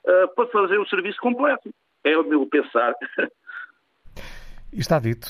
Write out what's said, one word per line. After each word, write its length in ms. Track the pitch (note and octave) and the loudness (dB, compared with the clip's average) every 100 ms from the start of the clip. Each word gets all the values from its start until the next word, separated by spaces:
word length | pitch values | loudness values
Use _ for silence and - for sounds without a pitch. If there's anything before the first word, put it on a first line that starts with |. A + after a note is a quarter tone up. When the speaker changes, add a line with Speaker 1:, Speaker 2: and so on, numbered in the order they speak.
| - | 4
Speaker 1:
eh, 220 | F3+ F#3 | 4 4
para 200 | - A#3+ | 2 0
fazer 300 | A3 G3 G3+ | 2 2 2
o 100 | G3 | 0
serviço 320 | F#3+ F#3 G3 | -2 -4 -2
completo. 480 | A#3+ A#3+ C#4+ C4+ - - _ _ | -2 2 0 0 -4 -18 _ _
É 140 | C#3+ D#3+ | 0 2
o 60 | |
meu 220 | D3+ D3+ C3 | 2 2 2
pensar. 480 | D3 - A#2 A#2+ A2+ - - | 2 2 2 0 -2 -6 -4
<laughs> 140 | - - - - - _ _ _ - - - - - - - | -4 -6 -18 -16 -18 _ _ _ -20 -16 -14 -14 -16 -16 -12
Speaker 2:
E 80 | A3 | -6
está 180 | - D#3+ | 0 2
dito, 300 | A2+ A#2 - | 2 -4 -4